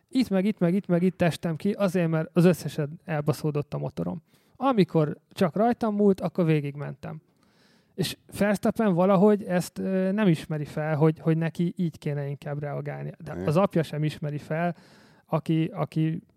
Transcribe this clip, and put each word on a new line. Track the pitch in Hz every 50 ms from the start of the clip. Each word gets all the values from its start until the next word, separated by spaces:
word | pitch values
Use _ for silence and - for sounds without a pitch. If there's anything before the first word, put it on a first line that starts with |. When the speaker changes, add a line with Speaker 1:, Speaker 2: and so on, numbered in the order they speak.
| _ _
Speaker 1:
itt | - 262 240 -
meg, | 196 190 185
itt | 214 202 -
meg, | 180 170 175
itt | 202 -
meg, | - 175 170 180
itt | 185 175 - 175
estem | 170 - - - 175 160
ki, | 147 - 202
azért, | 208 - 202 185 160 185 170 160
mert | 165 160 160 - -
az | 185 165
összesen | 180 170 - - 151 - - 151 139 156 - -
elbaszódott | - 160 147 147 151 139 - - 156 143 147 135 - -
a | 143
motorom. | 143 143 - - 170 175 180 165 _ _ _ _ _ _ _
Amikor | - 247 277 262 214 175 - - 165 151 147 170 - _ _
csak | - - 196 160 -
rajtam | 180 214 240 240 - - 220 208
múlt, | 202 208 202 190 -
akkor | - 170 - - 175
végigmentem. | 160 160 151 143 143 139 147 143 143 143 - - 160 160 156 _ _ _ _ _ _ _ _ _ _ _ _ _ _ -
És | - 175 - - - _ - - -
Verstappen | 196 208 202 - - 226 - - 226 208 180
valahogy | 165 185 196 202 175 196 214 214 196 208
ezt, | 190 180 180 170 - - 190
ö, | 190 190 190 185 185 190 190
nem | 214 220 185
ismeri | 160 151 - - 160 147 151
fel, | - - 156 151 156 160
hogy, | 139 156 160 160 -
hogy | - 165 160
neki | 160 165 165 - - 175 175 -
így | - 180 160 - -
kéne | - 151 143 143 143 139
inkább | 143 - - 151 147 147
reagálnia. | 151 143 139 143 147 147 143 143 143 147 - - 170
De | 151 156
Speaker 2:
Igen. | 175 -
Speaker 1:
az | - 147
apja | 175 202 196 - 175 151
sem | - - 147 151
ismeri | 151 - - 165 147 147 139
fel, | - - 156 160 170 175 165 - - - - - - _ _ _ _
aki, | - - 156 - - 165 160 160 - -
aki | 165 156 - - 160 160 160 160 175 - _ _